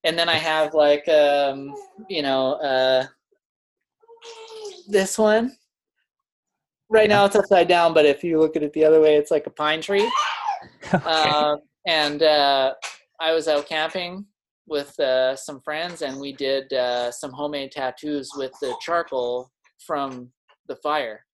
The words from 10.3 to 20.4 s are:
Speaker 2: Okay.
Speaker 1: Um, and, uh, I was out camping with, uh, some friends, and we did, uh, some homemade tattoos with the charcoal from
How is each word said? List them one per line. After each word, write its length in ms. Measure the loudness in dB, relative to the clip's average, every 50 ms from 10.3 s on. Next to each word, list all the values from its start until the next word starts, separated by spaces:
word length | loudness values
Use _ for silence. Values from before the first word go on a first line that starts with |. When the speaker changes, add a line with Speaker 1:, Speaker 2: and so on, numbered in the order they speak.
| -6 -6 -6 -8 -8 -8 -12 -20 _ _ -6 -2 -2
Speaker 2:
Okay. 160 | -2 0 0
Speaker 1:
Um, 500 | 0 0 0 0 0 0 0 0 -2 -4 _ _ _ _ _
and, 340 | -2 0 0 0 -2 0 2
uh, 520 | 2 4 4 4 4 4 4 2 2 0 -2 -6 -12 -14 -14 -16 _ _ _ -4
I 120 | -2 0 0
was 140 | 0 0
out 180 | 0 -2 -2 -2
camping 580 | -4 -4 -4 -4 -4 -4 -8 -8 -8 -10 -12 -16 _ _ _ _ _ _ _ _
with, 320 | _ -6 -6 -6 -8 _ -4
uh, 360 | -2 0 2 2 0 0 -2
some 240 | -6 -10 -14 -16 -12
friends, 400 | _ -10 -8 -8 -8 -10 -8 -8 -8
and 160 | -8 -8 -10
we 140 | -12 -12 -8
did, 380 | -6 -4 -2 -2 -2 -4 _ -2
uh, 380 | -2 -2 0 -2 -2 -4 -6
some 200 | -8 -10 -14 -14
homemade 400 | -10 -8 -8 -6 -6 -8 -10 -10
tattoos 580 | -10 -8 -8 -8 -8 -8 -8 -6 -6 -6 -8 -10 -10
with 160 | -8 -8 -8 -8 -8
the 140 | -8 -8 -8 -8
charcoal 720 | -6 -4 -4 -4 -4 -4 -6 -4 -4 -4 -6 -8 -8 _ _ _ _ _ _ _ -10
from 460 | -8 -6 -6 -6 -8 -10 -14 -16 -18 _ _